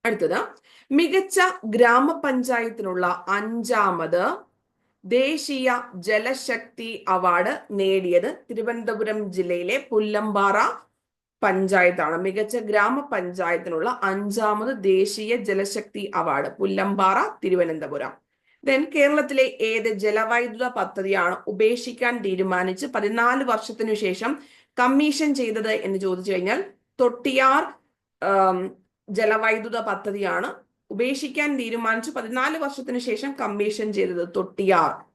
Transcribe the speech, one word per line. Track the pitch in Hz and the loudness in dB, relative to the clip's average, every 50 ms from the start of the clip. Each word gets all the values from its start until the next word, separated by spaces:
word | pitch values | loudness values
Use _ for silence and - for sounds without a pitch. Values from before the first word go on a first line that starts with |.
| - | 0
അടുത്തത്, | 233 220 196 175 160 269 - 440 - - _ _ _ _ - _ _ | -2 0 0 0 0 0 -2 -4 -4 -10 _ _ _ _ -20 _ _
മികച്ച | 269 294 339 294 370 381 381 381 - 392 359 370 370 - - 220 208 | 2 2 2 4 2 0 0 2 2 4 4 4 2 -4 -8 -4 4
ഗ്രാമപഞ്ചായത്തിനുള്ള | 220 240 233 233 247 277 302 320 - - 285 262 254 240 254 254 233 226 226 - - 208 190 180 180 180 175 180 - - - 196 | 6 6 8 8 6 4 4 0 0 -2 0 0 0 0 0 -2 -2 -2 -4 -8 -6 -6 -4 -2 0 0 0 -2 -4 -2 -2 -2
അഞ്ചാമത് | 202 208 220 233 233 226 240 247 214 202 190 180 170 165 160 175 175 190 269 359 415 - _ _ _ _ _ _ _ _ _ _ _ - | -2 -2 -4 -6 -6 -2 0 2 2 2 2 2 0 0 0 2 2 2 0 -2 -4 -10 _ _ _ _ _ _ _ _ _ _ _ -4
ദേശീയ | 190 226 247 262 277 320 294 - - 285 262 254 254 247 240 240 - - 185 170 | 0 2 2 2 2 0 -4 -4 -4 -4 0 2 2 0 0 -2 -10 -16 -8 -2
ജലശക്തി | 202 214 214 226 247 269 262 - - 233 226 - - _ - 226 226 226 - - 190 185 | 0 0 0 2 0 -4 -4 -4 -4 -4 -4 -6 -14 _ -12 -10 -10 -10 -8 -2 0 0
അവാർഡ് | 180 180 185 175 226 220 233 294 294 - - 208 196 | 2 4 4 4 4 2 0 -2 -4 -8 -6 -2 0
നേടിയത് | 196 190 190 190 185 175 175 175 175 - - - _ | 2 4 2 2 2 4 4 4 4 2 -6 -8 _
തിരുവനന്തപുരം | - 233 220 220 240 233 233 220 220 220 208 220 214 214 214 208 196 175 | -8 -6 -4 -4 -4 -4 -4 -4 -4 -4 -2 -2 -2 -2 -4 -6 -6 -4
ജില്ലയിലെ | 185 180 175 175 175 175 180 233 277 269 - | -4 -2 -2 -2 -2 -2 -2 -2 -4 -4 0
പുല്ലമ്പാറ | 233 214 214 214 208 208 214 214 202 202 196 196 196 208 262 - - - - _ _ _ _ _ _ _ _ _ _ _ | 0 0 0 2 0 -2 -2 0 0 2 2 4 4 4 2 2 0 -6 -16 _ _ _ _ _ _ _ _ _ _ _
പഞ്ചായത്താണ്. | - 202 185 190 190 185 196 185 180 180 180 180 160 151 165 170 185 | 0 2 2 2 0 2 4 6 6 4 4 2 -2 -2 -2 -2 -2
മികച്ച | 196 185 208 220 208 240 240 214 208 | -2 -2 -2 -4 -4 -4 -6 -4 0
ഗ്രാമപഞ്ചായത്തിനുള്ള | 214 208 202 226 254 285 277 - 240 196 180 180 180 185 180 170 175 165 - 180 165 160 170 240 247 - 196 196 | 2 2 4 4 2 -2 -4 -4 -6 -4 -4 -6 -4 -4 -2 0 0 -2 -2 -4 -4 -2 -2 -2 -2 -2 -2 -2
അഞ്ചാമത് | 190 196 202 208 202 233 220 214 208 208 220 254 269 214 190 196 190 | -2 -2 -4 -4 -2 0 0 0 0 0 -2 -4 -4 0 2 2 4
ദേശീയ | 185 196 202 - 220 214 214 233 240 196 202 | 4 2 0 -2 -6 -4 -4 -4 -2 -2 -2
ജലശക്തി | 190 196 196 202 - 220 208 - _ 208 196 - 175 180 | -2 -2 -2 -2 -6 -8 -10 -10 _ -10 -10 -4 -4 -2
അവാർഡ് | - 170 139 139 135 - - | 0 0 0 0 -2 -4 -4
പുല്ലമ്പാറ, | - 196 196 196 196 190 202 196 196 190 190 196 240 392 440 - - - | -4 -2 -2 0 0 0 0 0 2 2 4 4 2 0 -2 -4 -6 -2
തിരുവനന്തപുരം. | 190 180 175 170 165 160 156 151 139 143 143 123 123 - _ _ _ _ _ _ _ _ _ - | 0 2 2 2 0 -2 -6 -8 -8 -8 -8 -8 -8 -10 _ _ _ _ _ _ _ _ _ -2
Then | 269 269 269 302 - - | 0 0 0 0 0 2
കേരളത്തിലെ | 302 285 285 302 302 269 - 277 269 262 247 - - 220 220 | 4 4 4 4 2 0 0 2 2 2 2 0 -2 -2 -2
ഏത് | 220 226 214 226 214 196 202 | 0 0 0 -2 -2 0 0
ജലവൈദ്യുത | 214 208 220 220 220 233 240 240 233 214 226 254 247 247 240 | 0 2 2 2 2 2 0 0 -2 -4 -4 -4 -4 -2 -4
പദ്ധതിയാണ് | 185 190 - 202 190 196 196 190 175 175 185 - - - | -4 -4 -4 -6 -2 0 2 2 2 0 0 -2 -6 -8
ഉപേക്ഷിക്കാൻ | 214 185 220 220 240 240 - 254 233 - 247 240 247 233 202 | 0 2 4 4 4 0 -4 -10 -6 -2 -2 -2 0 -2 -2
തീരുമാനിച്ച് | 196 185 180 190 190 185 180 185 185 185 185 285 262 247 | -2 0 0 0 0 0 0 0 -2 -4 -4 -8 -4 -4
പതിനാല് | 220 202 208 220 233 233 240 254 269 269 240 | -2 -2 0 0 2 2 2 2 2 2 0
വർഷത്തിനു | 233 220 - - - - 220 220 214 208 214 | 0 -2 -2 -8 -6 -4 -2 -2 -2 0 0
ശേഷം | 185 180 185 220 247 294 285 - - - _ _ _ _ - | -2 -2 -2 -4 -4 -4 -6 -10 -20 -20 _ _ _ _ 2
കമ്മീഷൻ | 247 254 269 277 302 302 285 302 320 294 277 277 | 2 4 4 4 4 2 2 0 0 0 0 0
ചെയ്തത് | 247 226 214 220 214 220 214 - - | 0 -2 -2 -2 -2 -2 -2 -2 -2
എന്ന് | 190 196 190 196 | -4 -4 -2 -2
ചോദിച്ചു | 190 185 180 185 202 185 | -2 -2 -2 -2 -2 -2
കഴിഞ്ഞാൽ | 180 180 196 240 339 392 - - _ _ _ _ - | -2 0 0 -2 -2 -4 -8 -14 _ _ _ _ 2
തൊട്ടിയാർ, | 254 240 233 240 - 277 262 262 262 262 277 302 - - - _ _ _ _ _ _ _ _ _ | 2 2 2 0 -4 0 2 4 6 6 6 4 2 -2 -10 _ _ _ _ _ _ _ _ _
ആം, | - 190 196 196 190 185 185 180 185 190 - _ _ _ _ _ _ | 0 2 4 4 4 4 2 0 -4 -6 -10 _ _ _ _ _ _
ജലവൈദ്യുത | - 202 208 220 214 220 220 220 220 220 220 208 233 220 233 208 208 | -6 -2 0 2 4 4 4 4 2 0 0 -2 -4 -6 -4 -2 -4
പദ്ധതിയാണ് | 190 185 - 208 196 202 202 180 175 175 190 - - - _ _ _ _ _ _ - | -4 -4 -4 -6 -4 -2 -2 -2 -2 -2 -4 -4 -8 -12 _ _ _ _ _ _ -4
ഉപേക്ഷിക്കാൻ | 196 240 254 277 269 302 269 262 302 294 294 285 254 | -2 -2 -2 -2 -4 -6 -6 -2 -2 -2 0 -2 -2
തീരുമാനിച്ച് | 240 226 226 233 226 220 226 226 - 311 - | -4 -4 -4 -2 0 0 0 -2 -4 -6 -8
പതിനാല് | 262 226 220 247 254 262 302 311 320 294 | -8 -8 -4 -2 -2 0 0 -2 -2 -4
വർഷത്തിനു | 277 277 - 247 - 247 247 240 | -6 -6 -8 -8 -6 -6 -4 -2
ശേഷം | 254 220 - 269 277 277 - | -4 -4 -4 -4 -8 -6 -6
കമ്മീഷൻ | 240 208 202 208 208 214 208 - 214 214 202 | -6 -4 -2 -2 -2 -2 -2 -2 -4 -2 0
ചെയ്തത് | 196 190 185 175 175 175 175 - | -2 -2 -2 -2 -4 -4 -2 -2
തൊട്ടിയാർ. | 196 180 190 - - 196 190 190 170 160 139 - - - _ | -4 -4 -4 -4 0 4 4 6 6 4 2 0 -6 -14 _